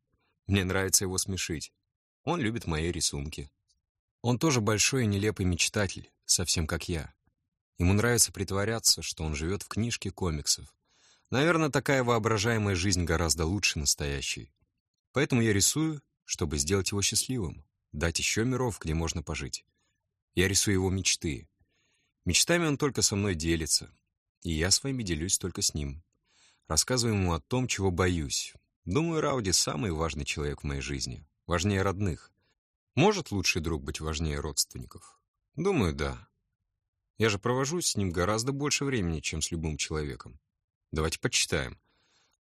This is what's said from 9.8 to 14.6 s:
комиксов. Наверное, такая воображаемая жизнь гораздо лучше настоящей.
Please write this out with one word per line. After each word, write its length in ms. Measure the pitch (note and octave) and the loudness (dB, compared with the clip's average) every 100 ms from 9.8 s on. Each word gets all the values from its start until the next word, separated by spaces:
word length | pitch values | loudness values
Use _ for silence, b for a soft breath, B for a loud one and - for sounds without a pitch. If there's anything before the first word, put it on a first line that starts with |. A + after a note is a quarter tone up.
| A#2 - G2 | -2 -2 -6
комиксов. 640 | - F2+ D#2 - - D2 _ b b b b b | -4 -2 -2 -2 -2 -4 _ b b b b b
Наверное, 400 | B2 D#3+ E3 D#3 | 2 4 4 2
такая 340 | C#3 - C3+ | 0 2 2
воображаемая 720 | A#2+ A#2 A2 A2 A2+ A2+ G2+ F#2 | 4 2 4 2 2 2 2 2
жизнь 280 | G2 F2+ | 2 2
гораздо 420 | E2 D#2+ E2 D#2+ E2 | 2 2 2 2 0
лучше 320 | G2+ - D#2+ | 2 0 0
настоящей. 720 | D2 - D2 C#2 - A#1 A1+ _ | 0 0 -2 -4 -6 -8 -10 _